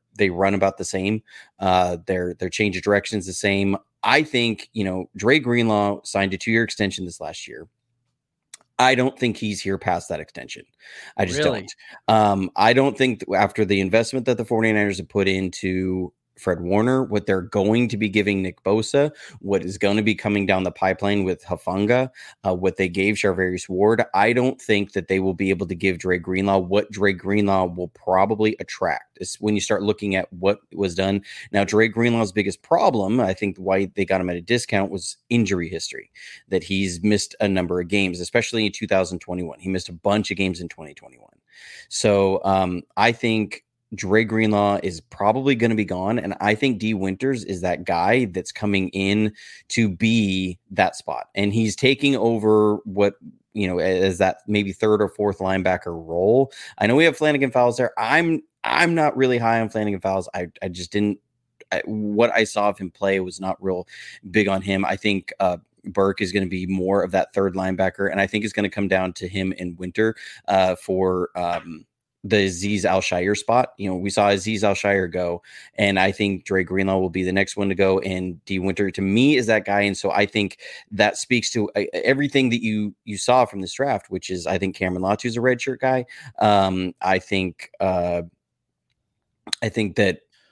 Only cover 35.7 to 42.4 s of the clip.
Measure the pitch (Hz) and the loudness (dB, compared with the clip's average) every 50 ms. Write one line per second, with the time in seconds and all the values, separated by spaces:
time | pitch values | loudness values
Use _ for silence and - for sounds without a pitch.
35.7 | 90 82 - - - - - _ _ - - - - - _ _ 95 90 - - | -8 -8 -10 -10 -12 -14 -18 _ _ -20 -20 -20 -20 -20 _ _ -4 -2 -2 -2
36.7 | 98 95 98 92 87 85 90 104 104 101 - - - - 107 101 95 95 90 85 | -2 -2 0 -2 -4 -2 0 2 2 2 0 -6 -4 -2 -2 0 0 0 0 0
37.7 | 90 90 90 85 101 101 98 92 87 87 90 - - 120 110 - - 113 107 101 | -2 -4 -2 0 0 0 0 0 -2 -6 -8 -2 -2 -2 -2 0 -2 -2 -2 -2
38.7 | - - 107 92 101 95 92 87 92 85 - - 90 90 90 80 - - - 95 | -2 -6 -2 0 2 2 2 0 -4 -10 -8 -8 -8 -6 -6 -8 -10 -10 -6 -4
39.7 | 95 92 - - 87 82 - 101 101 107 101 - 101 87 98 92 87 80 87 80 | -4 -4 -6 -8 -14 -4 -2 0 0 0 0 -2 -4 -2 -2 -2 -2 -6 -10 -12
40.7 | - - 80 73 69 - - 64 64 60 50 _ _ _ _ _ _ - - - | -12 -16 -18 -18 -18 -20 -20 -20 -20 _ -20 _ _ _ _ _ _ -20 -20 -20
41.7 | - - - _ - - - 107 101 98 98 95 95 - | -20 -20 -18 _ -8 0 2 4 4 6 4 4 2 0